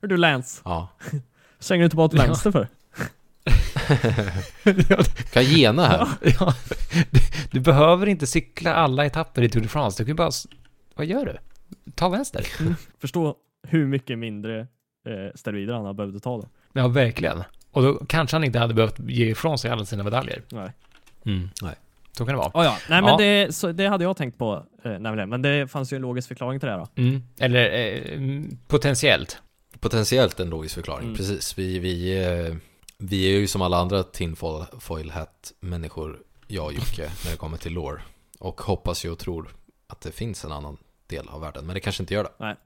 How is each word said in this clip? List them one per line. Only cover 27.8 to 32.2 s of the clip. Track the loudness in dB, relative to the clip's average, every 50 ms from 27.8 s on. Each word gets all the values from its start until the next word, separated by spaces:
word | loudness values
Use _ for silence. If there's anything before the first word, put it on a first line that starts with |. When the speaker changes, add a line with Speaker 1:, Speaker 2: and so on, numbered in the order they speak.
| -2 -2 -4 -6 -8 -8 -8
Speaker 3:
mm, | -6 -4 -4 -4 -6 -8 -10 -12 -16 -6 _
potentiellt. | 0 2 2 2 0 2 4 4 4 4 2 -6 -12 -18 _ _ _ _ _ _ -18 -6
Speaker 2:
Potentiellt | -4 0 0 0 0 2 4 4 4 2 2 -4
en | -6 -6
logisk | -6 -8 -8 -8 -10
förklaring, | -10 -8 -8 -8 -8 -8
Speaker 1:
Mm. | -8 -6 -4
Speaker 2:
precis. | -4 -4 -4 -6 -6 -8 -6 -6
Vi, | -6 -4 -4 -4
vi, | -2 -4 -4 -2 -2 -2 -2 -2